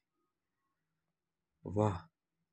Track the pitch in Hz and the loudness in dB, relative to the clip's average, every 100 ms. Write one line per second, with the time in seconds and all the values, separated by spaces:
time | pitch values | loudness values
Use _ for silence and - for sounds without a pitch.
0 | - _ _ _ _ _ _ _ _ _ | -14 _ _ _ _ _ _ _ _ _
1 | _ _ _ _ _ _ - 98 107 90 | _ _ _ _ _ _ -4 2 2 0
2 | - _ _ _ _ | -8 _ _ _ _